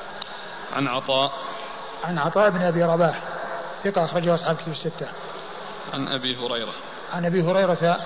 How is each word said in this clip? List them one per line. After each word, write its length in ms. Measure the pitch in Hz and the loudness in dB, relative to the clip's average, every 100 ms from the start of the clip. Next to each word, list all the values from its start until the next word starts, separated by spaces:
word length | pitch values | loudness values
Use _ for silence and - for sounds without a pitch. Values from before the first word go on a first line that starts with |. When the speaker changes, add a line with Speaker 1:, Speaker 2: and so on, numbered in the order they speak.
| - - - - - - - | -12 -10 -10 -10 -10 -10 -4
Speaker 1:
عن 140 | - 135 | -2 0
عطاء. 440 | 127 135 131 139 - - - - - - - | 0 2 4 4 0 -8 -8 -10 -10 -10 -8
Speaker 2:
عن 140 | 165 170 | -2 0
عطاء 320 | 151 190 208 | 2 6 6
بن 120 | 180 | 6
أبي 220 | 180 165 | 2 4
رباح 380 | 170 165 165 - - - - - - - | 4 6 4 2 -6 -8 -6 -6 -8 -4
ثقة 220 | 202 196 160 | 0 2 2
أخرجه 300 | 170 170 165 | 2 2 2
أصحاب 200 | 165 160 | 2 -2
الكتب 160 | 165 | -2
الستة. 380 | 151 160 - 143 - - - - - - - - | -4 -6 -6 -10 -10 -10 -12 -12 -12 -10 -10 -8
Speaker 1:
عن 140 | 139 135 | -4 -2
أبي 300 | 135 127 123 | -2 -2 -2
هريرة. 360 | 120 120 107 - - - - | -2 -2 -4 -8 -12 -12 -6
Speaker 2:
عن 120 | 180 170 | -2 0
أبي 180 | 185 | 2
هريرة 540 | 165 190 185 160 170 175 | 4 4 4 4 4 2